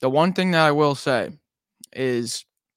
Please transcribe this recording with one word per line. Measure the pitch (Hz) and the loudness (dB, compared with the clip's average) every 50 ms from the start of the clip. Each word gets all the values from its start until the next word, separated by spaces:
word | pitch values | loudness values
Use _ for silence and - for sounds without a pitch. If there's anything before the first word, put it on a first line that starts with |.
the | 127 131 | -4 0
one | 131 151 165 190 | 2 2 2 2
thing | 180 190 185 185 | 0 0 0 0
that | 170 160 160 | 2 4 4
I | 151 | 4
will | 147 151 151 143 139 | 4 4 2 2 0
say | - - 147 127 113 - - - - _ _ _ _ _ _ _ _ - - | -2 -2 -2 -2 -2 -2 -4 -10 -16 _ _ _ _ _ _ _ _ -20 -16
is | - 120 131 127 123 120 120 113 - - - _ _ _ _ _ _ | -10 -6 -4 -2 -2 -2 -4 -6 -8 -10 -12 _ _ _ _ _ _